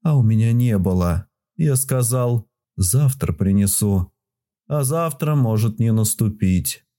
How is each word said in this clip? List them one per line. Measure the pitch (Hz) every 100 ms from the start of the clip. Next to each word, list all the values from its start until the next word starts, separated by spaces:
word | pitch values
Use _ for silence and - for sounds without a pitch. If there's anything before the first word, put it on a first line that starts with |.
А | 180 143
у |
меня | 110 110 113
не | 117 123 101
было. | 95 92 87 85 - _ _ -
Я | 156 131
сказал: | - 131 113 127 123 120 - _ _ -
«Завтра | 92 131 143 131 -
принесу». | 78 98 98 98 - 104 98 90 _ _ _ _ _ _
А | 147
завтра | 131 160 165 160 151 147
может | 117 110 110 107
не | 117
наступить. | 110 107 - 113 - 95 92 - - _